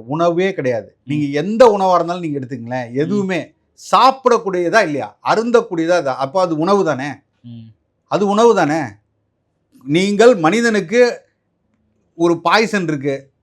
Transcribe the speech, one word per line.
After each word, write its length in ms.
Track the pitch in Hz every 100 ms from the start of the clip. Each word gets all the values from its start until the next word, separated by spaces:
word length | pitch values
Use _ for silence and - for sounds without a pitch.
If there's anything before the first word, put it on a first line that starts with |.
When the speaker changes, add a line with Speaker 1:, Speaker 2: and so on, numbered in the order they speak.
| 110
Speaker 1:
உணவே 420 | 151 170 170 196
கிடையாது. 340 | 190 135 117 98
Speaker 2:
ம். 200 | _ -
Speaker 1:
நீங்க 160 | 147 143 143
எந்த 260 | 175 220 240
உணவா 280 | 202 190 180
இருந்தாலும் 280 | 170 180 165
நீங்க 140 | 143
எடுத்துங்களேன், 480 | 127 127 117 127 120
Speaker 2:
ம். 80 | 123
Speaker 1:
எதுவுமே 440 | 160 208 190 175 127 _ _ _
சாப்பிடக்கூடியதா 1000 | - 190 247 269 247 226 202 180 175 202
இல்லையா, 280 | 185 139 107 -
அருந்தக்கூடியதா 760 | 123 180 233 233 226 170 165 175
இதா? 140 | 139 127
அப்ப 240 | 135 190
அது 120 | 185 156
உணவு 280 | 170 202 175
தானே? 240 | 131 143 127 _ _ 120
Speaker 2:
ம். 220 | 117 113 _ _ _ _
Speaker 1:
அது 120 | 156 202
உணவு 260 | 202 233 202
தானே? 240 | 151 160 127 104 _ _ _ _ _ _ _ _ 135
நீங்கள் 480 | 156 196 202 233 226
மனிதனுக்கு 640 | 156 214 233 214 165 233 240 - - _ _ _ _ _ _ _ _ -
ஒரு 180 | 170 165
பாய்சன் 460 | 170 196 226 208 170
இருக்கு, 300 | 151 139 135 - _